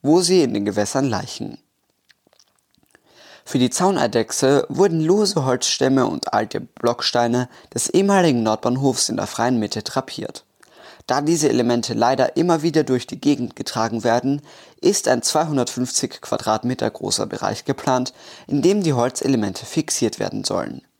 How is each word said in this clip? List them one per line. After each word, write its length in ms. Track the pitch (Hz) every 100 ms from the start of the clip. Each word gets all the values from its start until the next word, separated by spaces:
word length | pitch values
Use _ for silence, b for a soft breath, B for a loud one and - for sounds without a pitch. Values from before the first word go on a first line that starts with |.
wo 180 | 139 165
sie 220 | 175 185
in 100 | 135
den 120 | 113
Gewässern 400 | 101 101 104 139
laichen. 540 | 135 107 - - 110 - _ _ _ _ _ _ _ _ _ _ _ _ _ B B B B B
Für 140 | - 139
die 120 | 123
Zauneidechse 960 | - 185 190 117 117 110 - 135 143 -
wurden 320 | 135 196 165
lose 460 | 156 202 208 165 135
Holzstämme 600 | 123 - - 131 135 117
und 280 | 73 -
alte 260 | 107 110 -
Blocksteine 880 | 120 - 117 120 - 120 120 120 123 B B
des 160 | - -
ehemaligen 540 | 170 196 196 175 123
Nordbahnhofs 680 | 113 107 - 127 139 120 -
in 80 | 110
der 100 | -
Freien 320 | - 117 123
Mitte 240 | 104 -
drapiert. 640 | - - - - - - _ _ B B B B -
Da 160 | 127
diese 260 | 143 165 147
Elemente 460 | 117 117 120 110
leider 420 | 110 117 135 127 -
immer 240 | 175 165
wieder 240 | 160 156
durch 220 | 135 127 -
die 120 | 151
Gegend 380 | 143 143 117 -
getragen 480 | - 120 113 113
werden, 380 | 113 117 127 143 B B B B
ist 260 | - 196 -
ein 140 | 123
zweihundertfünfzig 960 | - 156 160 143 120 - 127 - 127 -
Quadratmeter 720 | - - - 110 120 127 110
großer 340 | - - -
Bereich 400 | 104 - 104 107
geplant, 480 | - 135 - 127 127 B B B B
in 140 | 143
dem 220 | 160 208
die 100 | 170
Holzelemente 720 | 131 120 - - 127 104 90
fixiert 540 | - - 151 - 113 -
werden 260 | 104 104
sollen. 380 | - 95 - - _